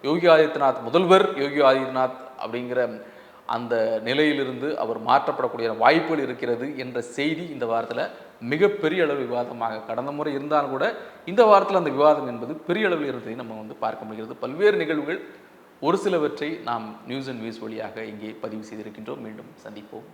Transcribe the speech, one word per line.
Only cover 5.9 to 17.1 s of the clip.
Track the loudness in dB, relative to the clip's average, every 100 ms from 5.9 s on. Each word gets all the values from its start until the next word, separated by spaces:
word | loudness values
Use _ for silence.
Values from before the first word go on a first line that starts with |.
| 4 2 -2
இருக்கிறது | -4 -4 -4 -4 -4 -8
என்ற | -8 -8
செய்தி | -8 -4 -2 -2 -8
இந்த | -6 -2
வாரத்துல | -2 -2 -4 -6 -8 -20 -12
மிகப்பெரிய | -4 2 2 4 -2 2
அளவு | 0 0
விவாதமாக, | -2 -4 -4 -4 -6 -6
கடந்த | -6 -6 -4
முறை | -4 -4
இருந்தாலும் | -4 0 0 0
கூட | -2 -2 -4 -14 -16
இந்த | -2 4
வாரத்துல | 8 8 6 2
அந்த | 2
விவாதம் | 6 6 6 0
என்பது | -6 -8
பெரிய | -10 -4 0 0
அளவில் | 0 -4
இருந்ததை | -6 -8
நம்ம | -10 -10
வந்து | -12 -14
பார்க்க | -6 -6 -6
முடிகிறது. | -12 -10 -12 -8
பல்வேறு | -8 2 4 4
நிகழ்வுகள் | 0 -2 -2 -8 -10 -20 -20 -20 -20 _
ஒரு | 0 2
சிலவற்றை | 2 2 0 -2 -6 -6
நாம் | -6 -6 -6 -14
நியூஸ் | -10